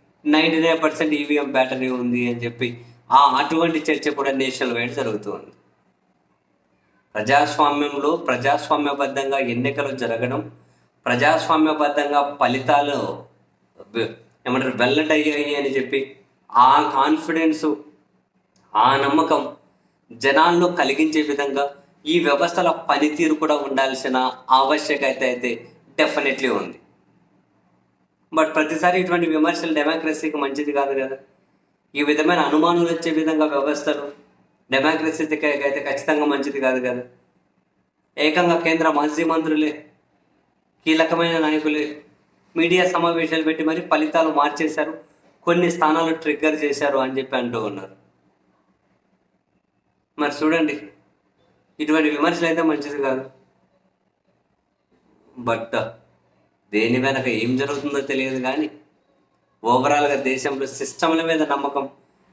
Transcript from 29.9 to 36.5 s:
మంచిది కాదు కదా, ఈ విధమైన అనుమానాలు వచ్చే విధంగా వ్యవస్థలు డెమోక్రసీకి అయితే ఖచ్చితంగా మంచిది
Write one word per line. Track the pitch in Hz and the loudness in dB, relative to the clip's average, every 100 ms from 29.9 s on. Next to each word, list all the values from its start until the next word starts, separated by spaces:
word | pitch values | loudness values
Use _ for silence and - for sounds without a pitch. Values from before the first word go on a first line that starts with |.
| 165 156 147 156 143 | 0 -2 -4 -4 -4
మంచిది | 135 139 147 | -4 -4 -2
కాదు | 143 139 135 | -2 0 -2
కదా, | 131 135 - _ _ _ _ _ _ 143 | -4 -8 -16 _ _ _ _ _ _ -4
ఈ | |
విధమైన | 147 151 156 170 | 0 2 2 2
అనుమానాలు | 143 151 170 170 170 | 2 2 4 2 2
వచ్చే | 165 170 | 0 -2
విధంగా | 156 160 156 151 | 0 0 0 0
వ్యవస్థలు | 139 143 143 156 143 - - _ _ _ _ - | 0 -2 -2 -2 -4 -6 -14 _ _ _ _ -4
డెమోక్రసీకి | 135 151 156 156 156 156 151 151 | 0 0 0 -2 -4 -4 -2 -2
అయితే | 143 143 139 139 | 0 -2 -2 -4
ఖచ్చితంగా | 135 - 151 151 | -4 0 0 0
మంచిది | 139 139 | 0 -2